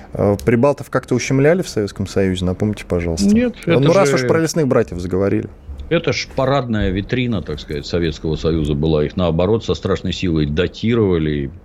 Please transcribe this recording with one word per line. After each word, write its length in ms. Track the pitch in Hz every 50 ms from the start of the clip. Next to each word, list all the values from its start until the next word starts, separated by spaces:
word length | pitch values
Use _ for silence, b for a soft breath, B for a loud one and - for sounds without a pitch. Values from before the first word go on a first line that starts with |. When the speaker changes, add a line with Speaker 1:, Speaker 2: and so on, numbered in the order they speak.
| B B -
Speaker 1:
Э, 220 | - - 104 104 - -
прибалтов 420 | - 127 117 127 143 135 - 131 -
как-то 280 | - 127 - - 131
ущемляли 460 | 120 - - 139 135 139 151 175 190
в 60 | 160 -
Советском 380 | - 113 104 98 - - 98
Союзе? 380 | - - 101 98 95 92 90 90
Напомните, 400 | 90 92 - 104 107 104 - - -
пожалуйста. 380 | 90 87 87 85 82 85 202
Speaker 2:
Нет, 300 | 202 208 117 123 240 - - -
Speaker 1:
Ну, 140 | 170 165 156
Speaker 2:
это 120 | 139 156
Speaker 1:
раз 160 | 170 196 190 143
Speaker 2:
же 60 | 135
Speaker 1:
уж 120 | 131 127
про 120 | 123 151 165
лесных 260 | 165 151 - 170 147 123
братьев 300 | 127 117 110 - 87 87
заговорили. 480 | 90 90 92 92 98 101 104 107 - - - - - - - - - -
Speaker 2:
это 220 | 160 170 - 143
ж 160 | 120 - - - -
парадная 540 | - 135 131 139 143 127 120 107 104 101 98
витрина, 500 | 92 101 101 - 123 127 123 120 110 87
так 180 | 76 - 76 73
сказать, 260 | - - 76 71 71
Советского 500 | - - 87 85 80 76 - - 80 78
Союза 380 | 73 - 82 85 80 76 73 76
была. 300 | 71 78 80 78 76 76
Их, 120 | 73 -
наоборот, 480 | 92 90 85 80 85 90 98 113 113 -
со 80 | - -
страшной 380 | - - 98 90 - - 92
силой 320 | 87 - 95 90 80 78 76
датировали. 1040 | 73 73 90 90 82 - - - 113 120 117 104 95 90 82 78 76 76 71 69 65 - -